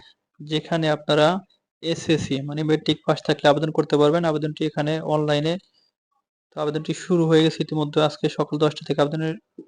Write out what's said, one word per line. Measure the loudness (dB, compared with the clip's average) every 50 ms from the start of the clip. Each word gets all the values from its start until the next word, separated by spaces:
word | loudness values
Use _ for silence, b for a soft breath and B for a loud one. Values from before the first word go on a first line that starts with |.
| B B B _ _ _ _ _
যেখানে | -10 -6 -6 -6 -4 -2 -2 -2 0 0
আপনারা | -2 -2 -2 0 2 4 4 4 2 0 -4 _ _ _ _ _ _ _ -6
এসএসসি | -6 -6 -4 0 0 0 0 0 -2 -6 -6
মানে | -6 -6 -6 -4 0
মেট্রিক | 0 0 0 0 -2 -2 -2 _
পাস | -2 -2 0 0
থাকলে | -2 -2 2 4 4
আবেদন | 4 4 2 0
করতে | 0 -2 0 0 2 4
পারবেন। | 4 4 4 2 0
আবেদনটি | 0 0 -2 -4 -6 -4 -4 -6
এখানে | -4 -4 -4 -4 -2 -4 -4
অনলাইনে, | -2 -2 -2 0 0 0 0 0 0 -2 -4 -4 -8 _ _ _ _ _ _ _ _ _ _ _ _ _ _ _ _ _
তো | _ -6
আবেদনটি | -4 -4 -4 -4 -4 -6 -6
শুরু | -8 -2 0 2 2 4 4
হয়ে | 6 6 6
গেছে | 4 2 -2 -4
ইতিমধ্যে। | -4 -2 -2 -2 0 2 2
আজকে | 2 2 0 -2 -4 -4
সকাল | -2 -2 -2 -2 0 0
দশটা | 0 0 0 -2 -6
থেকে | -4 0 0
আবেদনের | 0 0 0 -2 -4 -4 -6 -8 -12 _ _ -20 -20